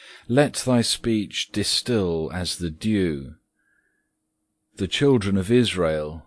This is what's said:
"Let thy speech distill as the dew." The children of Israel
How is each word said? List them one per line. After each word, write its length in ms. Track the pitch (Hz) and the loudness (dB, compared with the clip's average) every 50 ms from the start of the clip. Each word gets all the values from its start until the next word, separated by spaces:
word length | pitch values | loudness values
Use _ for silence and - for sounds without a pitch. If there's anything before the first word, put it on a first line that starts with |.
| - - - - - - | -20 -20 -20 -20 -8 0
"Let 280 | 117 135 143 135 - | 2 2 2 2 0
thy 260 | - - 131 123 120 110 | -4 -2 2 2 2 2
speech 680 | - - - - 120 113 110 101 - - - - - | 2 -2 -2 -2 0 0 0 0 -4 -6 -8 -8 -6
distill 800 | - 104 98 - - - - - 123 110 95 90 85 80 80 - - | -4 -4 -2 -2 -2 -2 -2 0 0 0 2 0 0 -2 -4 -4 -6
as 240 | 90 90 87 - - | -6 -6 -6 -6 -6
the 120 | 87 85 | -6 -6
dew." 680 | 78 78 - 110 110 101 92 85 76 69 67 64 80 - _ _ _ _ _ _ _ _ _ _ _ _ _ _ _ _ _ _ _ _ _ _ _ _ _ _ _ | -6 -4 -2 0 0 2 2 0 -2 -4 -8 -12 -16 -20 _ _ _ _ _ _ _ _ _ _ _ _ _ _ _ _ _ _ _ _ _ _ _ _ _ _ _
The 120 | - 101 87 | -6 -6 -4
children 500 | - - 143 143 135 120 98 98 98 98 | -2 2 4 4 4 4 4 2 0 0
of 120 | 92 92 | 2 4
Israel 760 | 117 123 120 104 - 92 87 80 78 78 76 76 80 80 - | 4 4 4 2 0 0 0 0 0 -2 -4 -6 -8 -12 -16